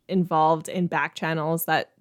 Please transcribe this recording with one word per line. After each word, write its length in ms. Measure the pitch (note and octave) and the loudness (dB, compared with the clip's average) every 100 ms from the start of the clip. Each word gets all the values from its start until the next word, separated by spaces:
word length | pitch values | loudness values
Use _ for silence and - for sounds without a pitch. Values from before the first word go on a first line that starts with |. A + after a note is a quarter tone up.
| - | -2
involved 600 | F#3 E3+ D#3+ D#3 D#3+ D#3 | 0 2 4 4 2 -2
in 200 | F#3 F3 | -4 -2
back 260 | D#3 D3+ | -2 -4
channels 520 | - D#3+ D#3+ D#3 E3 - | -4 -4 -2 -2 -2 0
that 260 | D#3 - _ | 0 -2 _